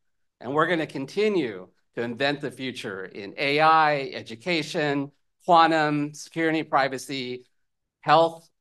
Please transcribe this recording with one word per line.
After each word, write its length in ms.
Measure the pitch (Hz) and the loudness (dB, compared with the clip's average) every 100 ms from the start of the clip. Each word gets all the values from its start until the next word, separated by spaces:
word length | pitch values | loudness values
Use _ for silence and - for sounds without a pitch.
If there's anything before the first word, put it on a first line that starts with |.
| _ _ _ _ | _ _ _ _
and 140 | 117 | -6
we're 120 | 143 165 | 0 2
gonna 200 | 175 147 | 0 -2
continue 840 | 151 139 - 214 196 131 95 92 _ _ | -6 -8 -2 0 0 -2 -6 -14 _ _
to 80 | - | -8
invent 380 | 117 113 139 147 | -6 -2 -2 -2
the 100 | 147 | -6
future 540 | 117 131 123 120 95 | -8 -10 -10 -10 -10
in 300 | 92 - 101 - | -12 -12 -12 -6
A 240 | 139 147 | -2 2
I, 500 | 156 160 156 147 135 | 6 6 4 2 -4
education, 1000 | - - 113 - 170 151 180 147 143 139 _ _ _ | -10 -12 -12 -4 -4 -2 -4 -2 -2 -4 _ _ _
quantum, 680 | - 170 165 160 151 147 147 | 4 6 6 4 2 0 -4
security, 480 | 151 - 165 165 160 | -8 -12 -2 0 0
privacy, 840 | 156 147 135 131 127 135 123 123 - _ _ _ _ _ | 0 0 0 -4 -8 -8 -8 -10 -14 _ _ _ _ _
health, 480 | - 151 165 160 - _ | 2 4 4 0 -20 _